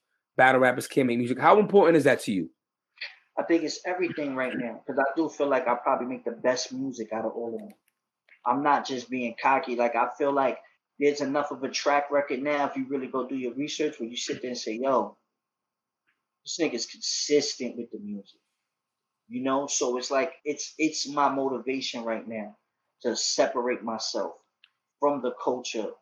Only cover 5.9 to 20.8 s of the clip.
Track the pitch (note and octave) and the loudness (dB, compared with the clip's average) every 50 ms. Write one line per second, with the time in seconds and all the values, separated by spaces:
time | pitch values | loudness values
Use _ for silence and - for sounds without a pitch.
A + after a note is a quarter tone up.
5.9 | C3 B2 B2 B2+ C3 B2 - A#2 A2 A2 A#2+ B2+ B2+ D#3+ - - C3 C3 C3+ C3+ | 0 2 0 -4 -6 -6 -6 -8 -6 0 0 0 0 0 -2 -6 -6 -6 -6 -6
6.9 | A#2 A#2 G#2+ - A2 A2+ A2 A2 - A#2 A#2 A#2 A2+ G#2+ G#2 G2+ - _ _ _ | -6 -8 -8 -6 -6 -4 -4 -4 -4 -4 -6 -6 -8 -8 -10 -14 -18 _ _ _
7.9 | _ _ _ _ _ _ _ _ _ _ _ B2 B2+ C#3 D3 D3 C#3 B2 - - | _ _ _ _ _ _ _ _ _ _ _ 0 0 2 4 4 4 4 2 -2
8.9 | C3+ A#2+ A2+ A#2+ B2+ B2+ A#2+ A#2 A2+ - - C3 C3+ C3 - B2+ A#2+ A#2 A#2+ A#2 | -6 -8 -6 -6 -6 -4 -4 -4 -6 0 2 4 4 4 2 -2 0 2 2 2
9.9 | A#2 A#2 B2 A#2+ - - D3 C#3 C#3 C3+ C3+ B2+ - - - _ _ _ _ _ | 2 2 0 0 0 0 0 2 4 4 2 2 0 -2 -10 _ _ _ _ _
10.9 | _ - C#3 C#3+ C#3+ D3 C#3+ C3 C#3+ D3 C#3+ - C#3 B2 C3+ A#2+ - - - D3 | _ 2 2 2 2 2 -2 0 0 0 -2 -2 -4 -6 -6 -4 -4 -2 2 2
11.9 | C#3+ D3 C#3+ C#3+ C#3+ C#3+ C#3+ - C#3 B2+ C#3 D3 D3 C#3+ C#3+ C3 - C3+ C3 B2+ | 2 2 2 2 2 0 2 0 -2 -2 0 0 0 0 0 0 -2 -4 -4 -2
12.9 | C#3+ C3 B2+ A2+ - C3 B2 B2 C#3 C3 B2 A#2+ A#2 C3+ D3 D3 - - D#3 D3 | -4 -4 -4 -4 -4 -4 -4 -2 -4 -4 -4 -4 -4 -4 -6 -6 -2 -2 -2 -2
13.9 | - - A#2 A2+ B2 A#2+ - - C#3 B2+ - B2 B2 A#2+ - A#2 A2 A#2 C3 C#3 | -2 -4 -8 -8 -6 -8 -6 -6 -6 -6 -6 -6 -8 -6 -6 -6 -4 -2 0 2
14.9 | C3 A#2 G#2+ G2+ - _ _ _ _ _ _ _ _ _ _ _ _ _ _ _ | 2 2 0 -2 -8 _ _ _ _ _ _ _ _ _ _ _ _ _ _ _
15.9 | _ _ _ _ _ _ _ _ _ _ _ - - - D#3+ C3+ B2 A2+ - - | _ _ _ _ _ _ _ _ _ _ _ -12 -4 -2 -2 -2 0 -4 -6 -8
16.9 | - A2 - - - - - - D3 D3 C#3 - - - B2+ A#2 - A#2+ A2+ - | -10 -10 -8 -6 -4 -4 0 2 2 2 2 0 -4 -6 -8 -8 -8 -8 -10 -10
17.9 | A2+ G#2 G#2 G#2 G#2 G2+ G2 - _ _ _ _ _ _ _ _ _ _ _ _ | -12 -12 -10 -10 -10 -10 -12 -16 _ _ _ _ _ _ _ _ _ _ _ _
18.9 | _ _ _ _ _ _ _ _ A#2 B2+ C3 C3+ C3+ C#3 C#3+ C#3 - - D3 B2 | _ _ _ _ _ _ _ _ -8 -4 -2 0 0 0 0 -2 -2 -2 0 0
19.9 | B2 B2 B2 - C#3+ C3+ B2+ - - - _ D3 C#3+ - - - - - | -2 -2 -4 -2 0 0 0 -2 -4 -6 _ -6 -6 -6 -8 -10 -4 -2